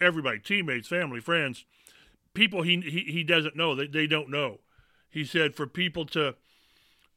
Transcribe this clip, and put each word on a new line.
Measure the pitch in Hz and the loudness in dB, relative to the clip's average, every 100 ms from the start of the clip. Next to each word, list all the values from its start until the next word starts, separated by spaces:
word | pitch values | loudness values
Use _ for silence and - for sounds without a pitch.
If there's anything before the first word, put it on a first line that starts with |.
everybody, | 180 160 135 107 | 2 2 -2 -4
teammates, | - 202 165 123 107 | 0 0 0 -4 -2
family, | 175 160 120 | -2 -2 -4
friends, | 110 170 143 120 - _ - - - _ _ | -2 0 0 -4 -14 _ -20 -20 -20 _ _
people | - 220 190 | 2 2 4
he, | 165 175 | 2 2
he, | 170 165 - | 0 -4 -2
he | 165 | -2
doesn't | 156 165 151 143 | 2 2 2 0
know, | 165 135 | 0 0
they, | 147 | -2
they | 151 151 | 0 0
don't | 156 135 | 0 -2
know. | 143 135 101 _ _ _ _ _ | -4 -4 -6 _ _ _ _ _
He | 160 | -8
said | 143 170 151 - | -2 2 2 0
for | 139 | -6
people | - 180 170 147 | -2 -2 -2 -4
to, | 165 143 - _ _ _ _ _ _ _ | -2 -2 -4 _ _ _ _ _ _ _